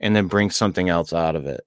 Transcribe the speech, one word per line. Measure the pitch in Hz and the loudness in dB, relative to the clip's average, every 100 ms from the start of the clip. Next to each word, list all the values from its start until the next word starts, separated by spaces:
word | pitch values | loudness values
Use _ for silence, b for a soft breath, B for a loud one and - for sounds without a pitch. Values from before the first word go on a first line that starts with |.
and | 104 107 | 0 2
then | 92 | 2
brings | 101 104 - | 2 2 0
something | 104 90 90 | 0 0 0
else | 85 80 | 0 0
out | 85 82 80 | -2 -2 -2
of | |
it. | 69 64 | -6 -10